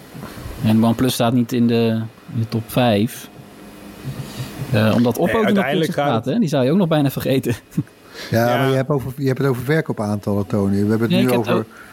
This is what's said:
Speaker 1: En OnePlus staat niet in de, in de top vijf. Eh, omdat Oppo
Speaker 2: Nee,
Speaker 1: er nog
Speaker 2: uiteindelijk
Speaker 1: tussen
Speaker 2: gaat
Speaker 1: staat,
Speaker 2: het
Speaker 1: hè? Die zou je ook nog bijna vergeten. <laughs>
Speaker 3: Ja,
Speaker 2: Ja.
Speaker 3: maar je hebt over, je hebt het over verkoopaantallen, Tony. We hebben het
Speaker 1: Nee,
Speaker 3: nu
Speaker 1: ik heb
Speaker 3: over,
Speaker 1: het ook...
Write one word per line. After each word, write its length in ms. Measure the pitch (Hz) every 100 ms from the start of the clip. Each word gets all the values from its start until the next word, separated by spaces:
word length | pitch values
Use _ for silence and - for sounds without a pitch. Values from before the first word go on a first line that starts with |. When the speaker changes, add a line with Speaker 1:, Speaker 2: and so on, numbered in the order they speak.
| - - - - - -
Speaker 1:
En 220 | 110 110 117
OnePlus 280 | 117 127
staat 200 | - 117
niet 180 | 123 117
in 140 | 123 120
de, 340 | 117 113 110 113 - -
in 60 | 117
de 80 | 113
top 140 | 113 113
vijf. 640 | 135 123 101 117 - - - - - - - - - - - - - - - 139
Eh, 220 | 113 110 110
omdat 220 | 123 117
Oppo 60 | 175
Speaker 2:
Nee, 80 |
Speaker 1:
er 60 | 226
nog 60 | 208
Speaker 2:
uiteindelijk 400 | - 139 151 160
Speaker 1:
tussen 180 | 156
Speaker 2:
gaat 80 | 143
Speaker 1:
staat, 140 | 113 127
Speaker 2:
het 80 |
Speaker 1:
hè? 60 | 147
Die 100 | 170
zou 140 | 143 127
je 60 |
ook 60 | 185
nog 100 | 165
bijna 220 | 151 139
vergeten. 440 | - 135 135 120 110 -
<laughs> 180 | - - - - - -
Speaker 3:
Ja, 180 | 113 117
Speaker 2:
Ja. 80 | 123
Speaker 3:
maar 120 | 135
je 60 | 131
hebt 140 | 131
over, 220 | 143 131 127
je 100 | 135
hebt 100 | 131
het 100 | 135
over 160 | 123
verkoopaantallen, 840 | 127 160 151 117 104 104 104 101 98
Tony. 240 | 107 98
We 60 | 98
hebben 220 | 104 110
het 100 | 113
Speaker 1:
Nee, 100 | -
Speaker 3:
nu 60 | 127
Speaker 1:
ik 40 |
heb 80 | 120
Speaker 3:
over, 120 | 110
Speaker 1:
het 80 | 117
ook... 60 | 110 - -